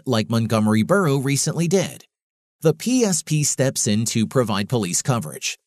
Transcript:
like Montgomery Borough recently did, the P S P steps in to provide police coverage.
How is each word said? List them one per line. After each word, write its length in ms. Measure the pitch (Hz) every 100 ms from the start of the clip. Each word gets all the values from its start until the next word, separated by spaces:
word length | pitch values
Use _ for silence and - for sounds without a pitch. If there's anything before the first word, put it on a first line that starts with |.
| -
like 240 | 113 110
Montgomery 540 | 113 110 110 107 110
Borough 360 | 107 196 165 139
recently 500 | 135 139 160 151 170
did, 340 | 190 - - - _ _ _ _ _
the 140 | 160
P 320 | 156 220 254 214
S 180 | 175
P 220 | - 151 139
steps 420 | - 135 - 113
in 160 | 104 113
to 220 | 117 107
provide 400 | 135 113 101 98
police 340 | 123 92 85
coverage. 560 | - 120 76 64 - -